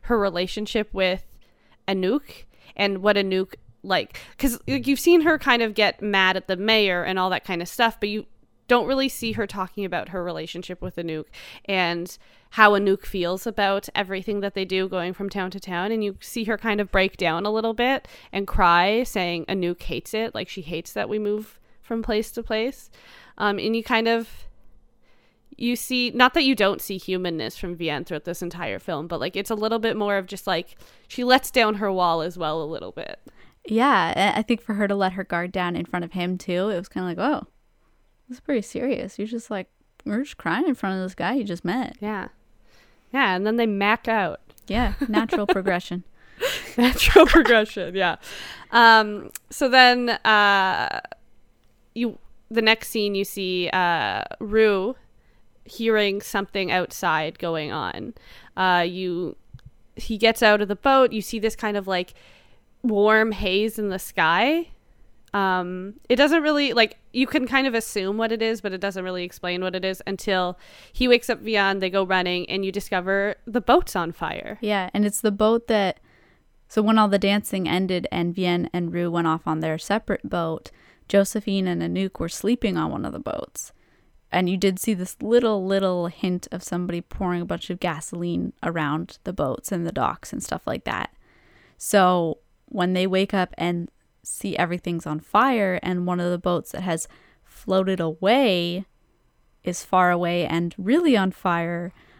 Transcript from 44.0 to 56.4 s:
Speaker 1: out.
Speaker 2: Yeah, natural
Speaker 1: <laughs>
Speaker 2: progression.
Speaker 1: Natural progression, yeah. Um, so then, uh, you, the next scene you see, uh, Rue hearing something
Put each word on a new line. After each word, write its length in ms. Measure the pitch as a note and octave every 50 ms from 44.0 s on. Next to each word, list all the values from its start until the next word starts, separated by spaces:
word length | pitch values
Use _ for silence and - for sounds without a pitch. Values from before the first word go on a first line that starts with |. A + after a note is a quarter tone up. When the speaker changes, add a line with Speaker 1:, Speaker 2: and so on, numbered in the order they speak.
| - A#3+
Speaker 1:
out. 320 | A3+ A3 F#3+ E3 - - _ - - - - -
Speaker 2:
Yeah, 260 | - A3+ B3 G#3+ - - C#4+ A#3
natural 360 | G#3 - A3+ A3+ - E4 G3+ -
Speaker 1:
<laughs> 0 |
Speaker 2:
progression. 580 | F#4 F#3+ F#3 G3 F3+ F3 - - F3+ F3+ - - - - - - - - G#4+ C#5 - - - - - -
Speaker 1:
Natural 480 | A#3+ B3+ B3+ - - - - G4 D#4 C4+
progression, 640 | - E4 D4+ - A#3+ A3 G#3+ A3 - G#3 F3+ - F3+
yeah. 220 | F#3+ F#3+ F3 - - - - - - - - - - - -
Um, 580 | - A#3 A#3 A3+ A3+ A3 G#3+ G#3 G#3 G3+ - - - - - _
so 160 | - - D4 C4
then, 400 | B3 C4 B3+ B3 B3 B3 B3 A#3+
uh, 920 | A3+ - - G#3+ G#3+ G#3 G#3 G3+ G3+ G3 F#3+ F#3+ F#3 - - - - - - - - - - - - - - _ _ _ _ _ _ _ _ _ _
you, 240 | A3+ A#3+ A#3 - - - - - - - _
the 120 | A3+ A3+ A3
next 240 | A3 A3 A3+ - -
scene 260 | - A3+ G#3 G#3 G3+
you 120 | G3 G3
see, 440 | - - G3+ G3 F#3 F3+ F3+ F3+ E3 -
uh, 500 | F#3 F3+ F3 E3+ D#3+ A#2+ G#2 F#2+ G#2 - - - -
Rue 560 | A3 G#3 G#3 A3 A3 G#3+ G3+ F#3+ F#3 A3 C4 - - _ _ - _ _ _ _ _ - _ _ -
hearing 560 | - - - A3+ A3+ A3 G#3+ G#3 G3+ G3 G3+
something 500 | G#3 - - G3+